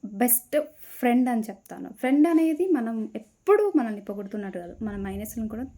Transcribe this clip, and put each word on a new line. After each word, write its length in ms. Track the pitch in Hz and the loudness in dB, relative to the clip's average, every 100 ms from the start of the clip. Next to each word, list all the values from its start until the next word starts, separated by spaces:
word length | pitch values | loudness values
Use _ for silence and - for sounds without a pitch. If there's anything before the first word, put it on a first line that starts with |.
బెస్ట్ 520 | 208 202 240 - - 294 294 - - | -12 -2 0 0 0 -2 -2 -12 -20
ఫ్రెండ్ 380 | - 247 240 254 | -2 2 4 2
అని 140 | 233 | 0
చెప్తాను. 460 | 214 196 _ 175 180 | -4 -10 _ -14 -14
ఫ్రెండ్ 340 | - 254 277 311 | -4 2 4 6
అనేది 360 | 330 320 311 370 | 6 4 2 2
మనం 420 | 302 226 226 214 214 | 2 0 -4 -6 -8
ఎప్పుడూ 560 | - _ - 415 415 381 | -14 _ 4 4 6 2
మనల్ని 240 | 233 208 | -2 -6
పొగుడుతున్నట్టు 580 | 208 202 202 214 196 185 | -8 -10 -8 -8 -8 -10
కాదు, 180 | 175 - | -12 -10
మన 120 | 214 202 | -10 -8
మైనస్‌లను 520 | 196 196 220 - 220 | -8 -8 -8 -8 -8
కూడా 160 | 220 269 | -8 -10